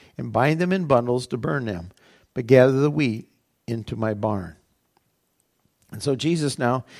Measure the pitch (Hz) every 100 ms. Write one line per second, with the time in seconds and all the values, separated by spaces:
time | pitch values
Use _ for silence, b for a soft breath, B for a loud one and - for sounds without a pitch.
0 | B - 123 113 135 160 180 190 160 131
1 | 120 123 123 120 151 147 117 92 87 b
2 | b b b - 117 131 131 135 147 151
3 | 135 110 - _ _ _ - 113 110 113
4 | 110 104 110 101 87 78 _ _ _ _
5 | _ _ _ _ _ _ _ _ _ 107
6 | 143 131 156 170 147 - 123 127 B B